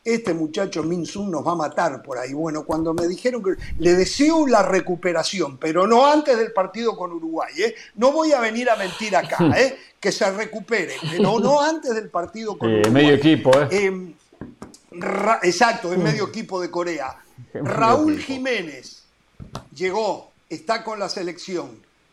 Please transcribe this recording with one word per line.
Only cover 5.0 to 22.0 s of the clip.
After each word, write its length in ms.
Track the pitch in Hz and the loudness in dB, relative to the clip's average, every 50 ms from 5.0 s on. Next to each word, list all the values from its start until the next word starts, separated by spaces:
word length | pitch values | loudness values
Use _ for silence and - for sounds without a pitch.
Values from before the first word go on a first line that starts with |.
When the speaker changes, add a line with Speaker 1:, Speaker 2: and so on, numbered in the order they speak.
| - 180 165 160 156 - - 185 156 139 131 127 | -2 -2 0 0 -2 -2 -2 -4 -4 -4 -4 -6
Speaker 1:
pero 260 | 156 160 156 180 190 | -6 0 2 2 4
no 220 | 214 233 240 277 | 6 6 6 8
antes 280 | 285 302 302 294 294 247 | 6 6 4 4 2 2
del 160 | 220 226 220 | 2 2 0
partido 460 | - 190 185 185 - 220 233 220 196 | 0 -2 -2 -2 -4 -4 -4 -4 -4
con 140 | - 180 175 | -4 -8 -8
Uruguay, 420 | 170 165 165 160 160 160 139 - - 156 | -8 -8 -8 -6 -6 -6 -6 -6 -4 -2
¿eh? 160 | 214 233 226 - - - - | -2 -2 -2 -6 -18 -16 -4
No 160 | 202 233 277 | 2 2 4
voy 200 | 294 320 320 311 | 4 4 2 4
a 80 | 285 247 | 2 2
venir 320 | 226 220 220 240 247 240 | 2 -2 -2 0 2 2
a 40 | 220 | 2
mentir 400 | 202 196 180 160 - 220 214 190 | 2 0 -6 -6 -6 -4 0 0
acá, 220 | 170 - - - | 0 0 0 0
Speaker 2:
<laughs> 180 | - 175 147 127 | 2 2 4 4
Speaker 1:
¿eh? 220 | 196 262 262 262 - - - _ - | 4 4 2 0 -6 -16 -20 _ -4
Que 120 | - 196 | -4 -2
se 200 | - - 214 196 | 0 0 0 0
recupere, 640 | 190 208 220 - - 220 190 - 220 208 160 139 131 - 165 151 | 0 -2 -6 -8 -8 -12 -6 -2 -2 -2 -2 -4 -8 -8 -8 -6
pero 280 | 160 - 202 190 220 233 | 0 2 2 2 2 2
no 220 | 226 262 285 294 | 4 4 4 4
antes 320 | 285 311 320 311 311 262 220 | 4 2 0 -2 -4 -4 -4
del 160 | 220 208 - | -4 -6 -6
partido 480 | - 175 180 175 - 220 226 214 190 | -6 -6 -6 -6 -10 -10 -8 -8 -6
con 120 | - 117 113 | -4 0 2
Speaker 2:
Sí, 40 | 110 | 2
Speaker 1:
Uruguay. 160 | 107 104 110 | 4 4 4
Speaker 2:
medio 220 | 120 139 147 147 143 | 6 6 6 6 6
equipo, 360 | - 147 160 156 - - 131 127 143 | 6 6 4 4 4 6 6 6 6
¿eh? 60 | 147 127 | 4 2
Speaker 1:
Em, 440 | 180 208 202 190 190 185 185 170 - _ _ _ _ - - - - _ - - - - _ _ - | 0 0 0 -2 -2 -4 -10 -14 -18 _ _ _ _ -18 -18 -18 -18 _ -20 -20 -20 -20 _ _ -14
Ra-, 440 | 175 190 196 190 196 202 214 226 - 180 | -10 -8 -6 -4 -2 0 0 0 2 2
exacto, 480 | 180 175 - 240 233 - - - 170 | 0 2 4 2 2 2 -2 -4 -2
es 80 | 180 185 | -2 0
Speaker 3:
Mm. 40 | 196 | 0
Speaker 1:
medio 240 | 214 220 214 196 - | 0 0 0 -2 -6
equipo 320 | - 220 190 - 190 180 | -6 -10 -10 -6 -6 -6
de 100 | 180 170 | -6 -4
Corea. 460 | 170 175 175 175 165 147 131 131 127 - _ _ _ - 120 _ - | -4 -4 -4 -4 -4 -6 -8 -10 -12 -14 _ _ _ -20 -20 _ -10
Speaker 2:
Es 80 | - | -8
medio 140 | 147 180 208 | -6 -4 0
Speaker 1:
Raúl 380 | 220 226 226 254 294 311 311 302 | 2 4 4 4 4 4 0 0
Speaker 2:
equipo. 140 | - - | -2 -4
Speaker 1:
Jiménez 760 | - 269 262 254 262 240 208 170 151 139 127 - - - - _ _ _ _ _ _ _ - - - 123 120 - _ - | -8 -8 -6 -4 -4 -4 -4 -4 -8 -12 -16 -18 -20 -20 -20 _ _ _ _ _ _ _ -20 -20 -16 -14 -16 -16 _ -10
llegó, 560 | 135 185 185 180 220 220 196 151 120 - _ _ _ _ - | -6 -4 -2 -2 -2 -2 -2 -4 -6 -10 _ _ _ _ -14
está 360 | 170 156 - - 226 226 - | -14 -12 -4 -4 -4 -4 -4
con 140 | 220 214 202 | -8 -8 -6
la 100 | 196 170 | -6 -6
selección, 720 | - 208 175 175 165 - - 196 180 165 143 127 113 104 _ _ _ _ | -6 -6 -8 -8 -8 -10 -12 -8 -8 -8 -8 -8 -14 -20 _ _ _ _